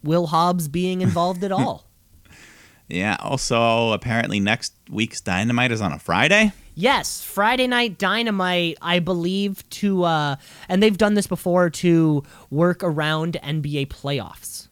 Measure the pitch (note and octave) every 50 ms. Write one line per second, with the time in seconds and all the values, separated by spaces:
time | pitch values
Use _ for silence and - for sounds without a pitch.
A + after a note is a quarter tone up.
0 | - D3 D#3+ F3 F3 D#3 D#3+ D#3+ E3+ F3+ F3+ F3+ E3 D3 C#3 F3 F3+ F3+ F#3 F3+
1 | F#3 F#3 F3 E3+ E3+ F3+ F#3 F3 F#3+ G3 F#3+ F#3 B2+ - - - _ _ _ _
2 | _ _ _ - _ - - - - - - - - - _ _ _ _ D#2 F2
3 | F#2+ G#2+ F#2+ - - - C3+ C3+ - - B2 A#2 A#2 A#2 A2+ A#2 A#2 A2+ A2 G2+
4 | - A#2+ A2 A#2 A#2 - G#2 G#2 G2 G2+ A2 B2 - - _ _ _ - - G#2+
5 | A2+ A2 - - - - F#2 F2+ G#2 A#2 A#2+ A#2+ B2 B2+ A#2 A2 G#2 F2+ C#2+ D2
6 | - - E2+ F#2 B2+ D#3 G3 G#3+ A3 G#3 - - - - - D#3 F3+ B3 C#4 A3
7 | - - - - - - - F#3+ G3+ A3 B3 B3+ B3+ B3+ B3 A#3+ A#3+ A#3 F3 _
8 | G3+ F#3 G3 A3+ A#3 A3+ G#3 G3 F#3 F3+ F3+ F3 F3 E3 D#3 - - E3+ F3 F3+
9 | E3+ E3 F#3 E3+ E3+ F3 F#3+ G3 G3+ G3+ G3 - - _ - - - G3+ G3 F#3
10 | F3 E3+ E3 D#3 D3+ C#3+ C#3 C#3 - - - - - - F3+ F#3 G#3+ G#3+ G3+ E3+
11 | A3 G#3 G#3 G#3 F#3+ - F#3 E3 - F#3 F3 F3+ F3+ E3+ D3+ - - F3 E3+ E3
12 | D#3+ D#3 D3+ C#3+ C#3+ - - - - _ C3+ D3 E3+ F3 F3 F3 G3 F3 D#3 D3
13 | D3+ D3+ D#3 D#3 D#3+ E3+ D#3+ D#3 - C#3+ D3+ D#3 C#3+ D3 D3 C#3+ C#3 C3+ - -
14 | - C#3 C#3+ C3+ G2 - - - - - - - - _